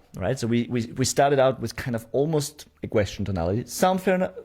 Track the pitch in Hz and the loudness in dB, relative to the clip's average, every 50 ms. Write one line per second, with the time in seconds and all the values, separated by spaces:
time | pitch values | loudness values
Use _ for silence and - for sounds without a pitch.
0 | - _ - - 92 92 131 135 - 113 117 120 120 113 120 123 113 117 - - | -20 _ -10 -6 -2 -2 -2 -2 0 0 0 0 0 0 -2 -4 -4 -4 -2 -2
1 | 131 123 - - 143 143 143 135 131 131 131 - 117 117 - - - - 120 117 | -2 0 2 2 4 4 6 6 4 4 4 2 -4 -8 -8 -8 -8 -6 -6 -6
2 | - - - 123 139 151 165 151 143 143 - - - - _ _ - 107 - 113 | -6 -4 -2 0 0 2 2 0 -2 -2 -6 -12 -20 -20 _ _ -12 -2 0 0
3 | 104 98 - - 104 95 98 90 82 85 95 110 120 - - - - 185 185 190 | 0 0 -2 -4 -4 -4 -2 -2 0 0 0 -2 -4 -6 -2 2 2 2 2 2
4 | 180 - 190 180 185 185 - - - | 2 2 2 2 0 -2 -4 -8 -4